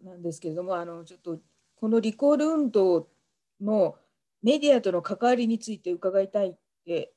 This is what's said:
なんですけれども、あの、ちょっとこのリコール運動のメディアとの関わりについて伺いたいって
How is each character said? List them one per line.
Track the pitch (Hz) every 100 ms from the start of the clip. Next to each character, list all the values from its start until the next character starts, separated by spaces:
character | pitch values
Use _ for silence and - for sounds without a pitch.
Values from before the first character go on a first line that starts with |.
な | 185 180
ん |
で | 170
す | 151
け | 170
れ | 160
ど |
も、 | 180 180
あ |
の、 | 170 170 160
ち |
ょ | 180
っ |
と | 175 160 _ _ _ -
こ | 220
の | 226
リ | 220 214
コ | 285
ー | 294
ル | 302
運 | 320 269
動 | 208 190 170 160 _ _ _ _ _
の | 208 107 82 - _ _ _ _
メ | 214 294
デ | 294
ィ | 254
ア |
と | 196
の | 175
関 | - 196
わ | 240 247
り | 226
に | 226
つ | -
い | 208
て | 180
伺 | 175 190 196
い | 196
た | 208
い | 190
っ | 165 _ _ 170
て | 165 -